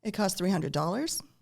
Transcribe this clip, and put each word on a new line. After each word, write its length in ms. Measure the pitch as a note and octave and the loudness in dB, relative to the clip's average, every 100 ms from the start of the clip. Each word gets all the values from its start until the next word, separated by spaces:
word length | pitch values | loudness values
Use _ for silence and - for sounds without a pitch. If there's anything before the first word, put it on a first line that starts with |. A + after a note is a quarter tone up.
It 80 | A3 | -6
costs 260 | G3+ G3+ F#3+ | 0 0 2
three 140 | F3+ | 2
hundred 200 | F#3+ D#3 | 2 2
dollars. 500 | C#3+ D#3 G3+ D#4+ - - _ | 0 0 0 -2 -4 -8 _